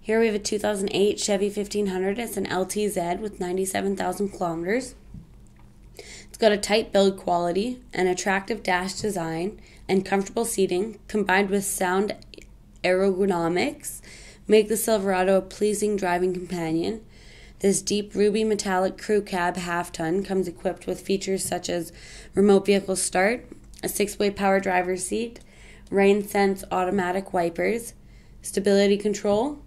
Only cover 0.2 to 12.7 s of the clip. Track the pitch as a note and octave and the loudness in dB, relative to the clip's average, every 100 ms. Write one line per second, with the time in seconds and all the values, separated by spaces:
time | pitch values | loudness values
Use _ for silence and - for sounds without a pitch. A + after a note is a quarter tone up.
0.2 | A3+ G#3 G3+ G#3 G#3 G#3 G3 E3 G#3 - | 2 0 -2 -2 -2 -2 0 2 2 2
1.2 | - G3 G3+ G3+ G3+ G#3 G3+ F#3 F#3+ G#3 | -2 0 0 -2 -4 -2 -2 0 -2 -2
2.2 | A#3 G3+ F#3+ F3+ F#3 G#3 G#3 G3 E3+ F#3 | -6 -6 -2 -2 -2 -2 -2 -2 -2 -4
3.2 | G#3+ - F3+ F#3 F#3+ G3+ G3 F#3+ F3+ F#3 | -6 -6 -4 -2 -2 -2 -2 -2 -2 -2
4.2 | G3 - F3 E3 F3 A#3 B3+ - - - | -4 -2 -4 -2 -2 -2 -4 -16 -18 -18
5.2 | - - - - - - - - - - | -20 -20 -20 -20 -20 -20 -20 -20 -18 -20
6.2 | - - A3 G#3 G#3 G#3+ - G3+ G3 F#3+ | -20 2 2 2 2 0 2 4 4 2
7.2 | - F3 F3 F3 A#3 B3 - - F#3 F#3 | -2 0 0 -2 -2 -8 -8 -2 0 0
8.2 | G#3 G3 G3 A3 - F3+ F#3+ - G#3 F#3 | 0 -2 -2 -6 0 -2 -2 -4 -4 -4
9.2 | E3 D#3+ F#3 G#3+ - - - F#3+ F#3+ G3 | -4 -4 -4 -8 -20 -18 0 0 2 -2
10.2 | G3 - A3+ - F#3+ F3+ A3 G#3 - G#3+ | 0 -4 -2 0 0 0 -2 -8 -4 -2
11.2 | F#3+ F#3 G3+ G3+ G3 - F#3 F#3+ G#3 - | 2 2 2 0 -2 -2 0 0 0 -4
12.2 | - - - - - | -16 -20 -20 -20 -20